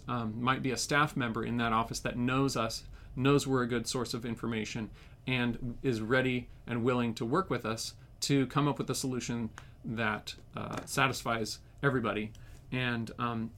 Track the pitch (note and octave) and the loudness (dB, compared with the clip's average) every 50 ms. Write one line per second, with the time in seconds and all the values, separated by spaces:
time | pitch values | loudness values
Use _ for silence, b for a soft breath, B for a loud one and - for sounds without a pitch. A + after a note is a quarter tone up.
0 | - - B2 A#2+ A2+ A2 G#2+ A#2 A#2+ B2+ C3 C3 C3+ C3 A#2+ - - - D3+ C#3+ | -4 -4 -2 -2 -2 -2 -2 0 2 2 2 2 2 0 0 0 0 2 4 4
1 | D3+ D3 - C3 B2 A#2 A2 A#2 A2+ A2+ A#2 A#2+ A#2 A#2 A2+ A2+ A2+ - A#2+ - | 4 4 2 0 0 0 0 0 0 0 2 2 2 4 4 4 2 2 -2 -4
2 | - B2 A2+ B2 A#2+ B2 B2+ C3+ C#3 C3+ - B2 A2+ - - - - B B B | -4 -2 0 0 2 2 4 4 4 4 2 2 0 0 -2 -6 -10 B B B
3 | B B B C3+ B2+ C3+ C#3+ C#3+ - C3+ C3+ B2+ B2 A#2 B2 A#2 A2+ - - C3 | B B B 2 6 6 6 6 6 4 2 2 2 2 2 0 0 0 -2 -2
4 | A#2 - - A#2+ A2 A#2+ A2+ - - A#2 A#2 A2 G#2+ - - A#2+ A2 G2+ B B | -2 -2 -4 -4 -4 -4 -4 -4 -2 -2 -2 -2 -2 -2 -4 -4 -6 -6 B B
5 | B B B B - - C3 B2+ A#2+ A#2+ A#2 - C3 A#2+ A#2+ - - C3+ A#2+ A2 | B B B B -4 0 0 2 2 2 0 -2 -4 -6 -4 -2 0 0 0 0
6 | A2 G#2+ C3 C3 B2+ B2+ B2 B2 A#2+ b b b b - A#2+ A#2+ A2+ B2+ B2 B2 | 2 2 4 4 4 2 0 -2 -4 b b b b -4 -2 0 2 2 2 2
7 | A#2+ A#2 A2 - B2 A2+ C3+ F3+ F#3 - C3 A#2 - A2 A2+ A2+ - - B B | 2 0 -2 -2 -2 0 0 0 0 0 -2 -2 -2 -2 -4 -4 -6 -8 B B
8 | B B B - - - C#3 C#3 C3 C3 - D3+ C#3+ C#3+ C#3 - B2 - B2+ - | B B B -4 0 2 4 4 2 2 2 2 2 2 2 0 -2 -4 -4 -2
9 | - C3+ B2+ B2 A2+ - A#2+ A#2 A#2 G#2+ B B B B B B - F3+ A#2 A2 | -2 -2 -2 -2 -2 -2 -2 -2 -2 -4 B B B B B B -8 -6 -2 0
10 | A2+ G#2+ G#2 - - - - - - - - A2+ - - - - - - - C#3 | 0 0 0 -2 -6 -10 -14 -14 -14 -12 -10 -8 -8 -6 -6 -8 -8 -4 0 2
11 | C3+ C3 A#2 - - B2 A2+ A2+ A2 G#2+ - b b b b b - C#3 B2+ C3 | 2 2 0 -2 -2 -2 -2 0 -2 -4 -6 b b b b b 2 2 2 2
12 | A2+ G#2+ G2+ G#2+ G#2+ G#2+ B B B B B B B - - B2+ B2+ B2 A#2+ A#2 | 2 0 0 0 -2 -4 B B B B B B B -6 -4 -2 0 0 0 -2
13 | A2+ G#2+ - - B2 A#2+ A#2 A2+ A2+ A2+ - | -4 -6 -4 -4 -2 -2 -2 -2 -4 -6 -6